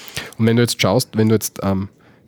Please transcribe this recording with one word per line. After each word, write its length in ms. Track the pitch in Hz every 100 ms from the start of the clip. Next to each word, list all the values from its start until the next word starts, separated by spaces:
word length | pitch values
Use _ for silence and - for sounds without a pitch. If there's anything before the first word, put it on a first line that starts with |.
| - - - -
Und 80 | 113
wenn 100 | 117
du 60 |
jetzt 180 | 117 -
schaust, 300 | 95 117 - 110
wenn 120 | 110
du 60 |
jetzt, 240 | 107 - -
ähm, 260 | 98 95 98 _ _ _